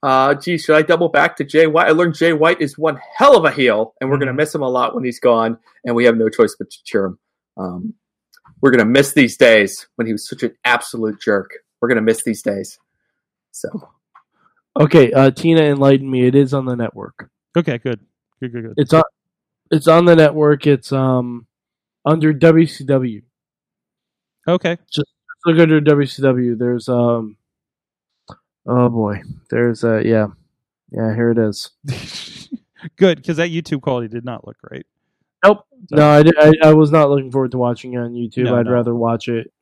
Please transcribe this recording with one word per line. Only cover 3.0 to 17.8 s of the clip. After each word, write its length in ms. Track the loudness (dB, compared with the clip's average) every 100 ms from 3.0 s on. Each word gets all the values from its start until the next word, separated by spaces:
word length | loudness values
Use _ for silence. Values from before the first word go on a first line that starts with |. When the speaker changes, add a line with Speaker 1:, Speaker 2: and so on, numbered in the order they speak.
| -16 0
Speaker 1:
hell 200 | 4 4
of 80 | 2
a 60 |
heel, 420 | 0 0 0 -4 _
and 80 | -6
we're 80 | -4
gonna 140 | -4
Speaker 2:
Mm-hmm. 60 | -4
Speaker 1:
miss 180 | -4 -4
him 80 |
a 40 | -4
lot 280 | -2 -4 -6
when 80 |
he's 160 | -10 -4
gone, 400 | 0 0 -2 -6 _ _ -6
and 100 | 0
we 100 | 2
have 120 | 2
no 100 | -2
choice 280 | 0 -2 -2
but 140 | -18
to 60 | -18
cheer 220 | -8 -6 -6
him. 140 | -10 _ _ _ -14
Um, 380 | -12 -10 -12 -14 _ _ _ _ _ _
we're 100 | 2
gonna 120 | 4 4
miss 280 | 2 2
these 240 | 2 0 4
days 500 | 4 4 2 -6 -20 -10
when 100 | -6
he 40 |
was 140 | -6 -10
such 140 | -10
an 140 | -10 _ -4
absolute 560 | -4 -6 -8 -8 -6
jerk. 300 | -4 -4 -4 -18 _ _
We're 80 | -4
gonna 140 | -2
miss 220 | 0 -2
these 180 | -4 -6
days. 380 | -6 -8 -10 -18 _ _ _ _ _ _ _
So. 180 | -16 -14 -14 -18 _ _ _ _ _ _ _ _ -2
Speaker 3:
Okay, 320 | 4 6 6
uh, 160 | 4 2
Tina, 320 | 2 0 2
enlighten 480 | 2 2 2 2 0
me. 160 | 0 2
It 80 |
is 220 | 2 2 -2
on 100 | -6
the 100 | -6
network. 540 | -8 -10 -20 _ -20 _ _ -6
Speaker 2:
Okay, 220 | -4
good. 220 | -6